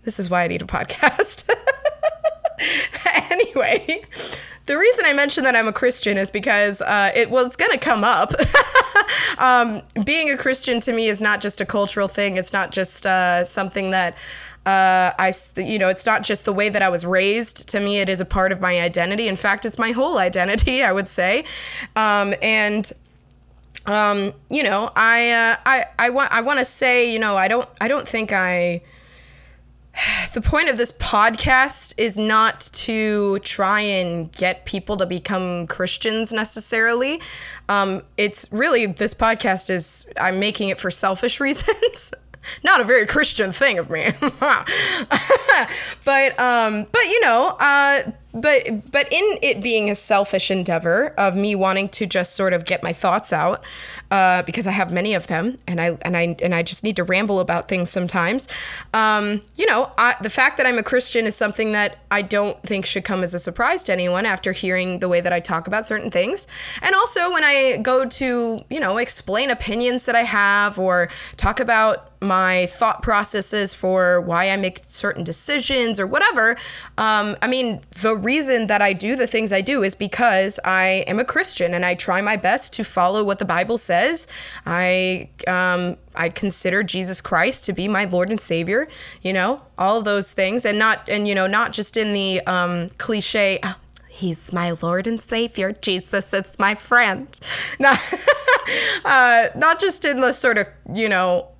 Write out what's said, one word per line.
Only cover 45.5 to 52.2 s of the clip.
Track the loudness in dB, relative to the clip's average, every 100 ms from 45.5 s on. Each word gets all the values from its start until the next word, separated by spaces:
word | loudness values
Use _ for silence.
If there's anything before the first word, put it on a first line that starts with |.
| 4 2 -4 -8 -4
But, | 2 4 2 2
um, | 2 2 2 -2 0
but, | 0
you | 2 4
know, | 4 4 2 2
uh, | 4 6 4 2 0 -12 -14
but, | -2 2 2 2 -6 -2
but | -2 0
in | 0 0 0
it | -2 0
being | 0 0 0
a |
selfish | -2 2 2 2 -2 0
endeavor | -2 0 -2 2 0 0 0
of | 0
me | 2 -2
wanting | 0 0 0 -2
to | -4
just | -2 -2